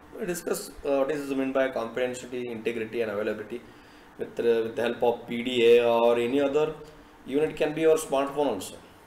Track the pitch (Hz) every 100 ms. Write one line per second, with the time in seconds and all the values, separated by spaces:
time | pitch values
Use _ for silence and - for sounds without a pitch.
0 | - - 196 175 - 190 - - 147 139
1 | 135 151 139 135 131 135 131 117 113 120
2 | 127 123 123 123 123 113 113 117 110 117
3 | 110 101 110 107 107 120 - - - -
4 | - - 117 - 117 117 113 113 120 117
5 | 120 117 - 120 123 123 117 120 117 117
6 | 117 120 120 139 139 139 156 - - -
7 | - - - 135 156 156 156 151 160 151
8 | - 135 139 147 143 101 - - - -